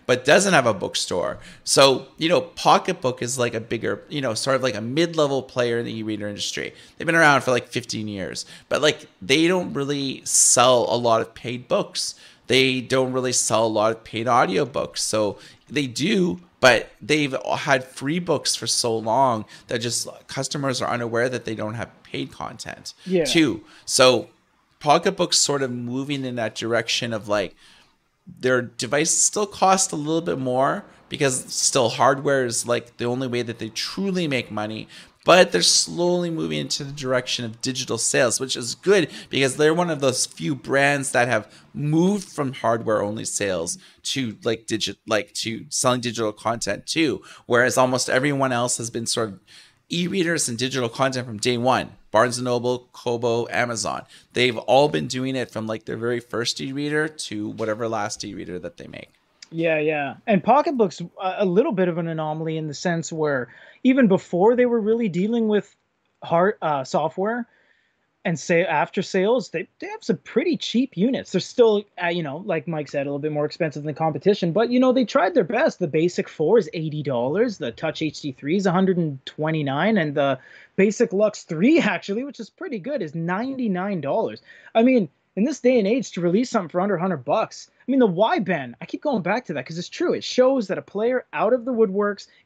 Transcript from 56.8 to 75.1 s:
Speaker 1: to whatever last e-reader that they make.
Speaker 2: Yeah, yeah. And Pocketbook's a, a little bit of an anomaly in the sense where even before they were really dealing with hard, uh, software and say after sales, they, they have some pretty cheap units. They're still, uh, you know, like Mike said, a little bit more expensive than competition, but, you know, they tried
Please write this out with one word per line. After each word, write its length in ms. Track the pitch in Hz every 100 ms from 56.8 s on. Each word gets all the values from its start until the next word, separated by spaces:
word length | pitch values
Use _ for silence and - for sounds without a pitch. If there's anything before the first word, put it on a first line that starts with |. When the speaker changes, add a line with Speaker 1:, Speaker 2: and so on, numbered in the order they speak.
| 147 151 156
Speaker 1:
to 420 | 156 - 107 107
whatever 380 | 107 110 107 117
last 360 | 110 107 -
e-reader 340 | 107 92 90 90
that 180 | 87 -
they 80 | -
make. 240 | - - _ _ _ -
Speaker 2:
Yeah, 280 | 165 165 156
yeah. 360 | 151 151 139 113 -
And 160 | 196
Pocketbook's 580 | 202 262 294 269 202 -
a, 360 | 170 - 190 185
a 40 |
little 280 | 196 175 311
bit 160 | 190 180
of 100 | 165
an 100 | 165
anomaly 480 | 160 156 156 160 160
in 120 | 156
the 60 |
sense 380 | 139 185 165 156
where 360 | 160 151 135 120 - - _
even 240 | 254 262 226
before 480 | 185 - 175 208 247
they 100 | 247
were 140 | 233
really 280 | 208 226 226
dealing 380 | 165 208 233 220
with 300 | 208 - _ _ _ _ _
hard, 300 | - 165 190 202
uh, 200 | 165 143
software 640 | 131 175 156 - 202 240 240 _ _ _ _ _ _ _
and 160 | 196 165
say 240 | - 170
after 380 | 180 151 170 -
sales, 480 | 185 196 196 247 -
they, 180 | 165 - _
they 80 | 349
have 160 | 440
some 140 | - 165
pretty 320 | - - 339 285
cheap 400 | - 226 269 -
units. 340 | 226 233 -
They're 100 | 185
still, 440 | - - 226 208 208 -
uh, 60 | 175
you 160 | 175
know, 140 | 156 147
like 280 | 208 165 -
Mike 220 | 156 143
said, 140 | 143
a 80 | 139
little 100 | 143
bit 100 | 151
more 140 | 151
expensive 400 | 151 - 160 151
than 100 | 147
competition, 560 | 139 160 147 190 208 175
but, 200 | 165 233
you 100 | 247
know, 120 | 254
they 120 | 254
tried 300 | 233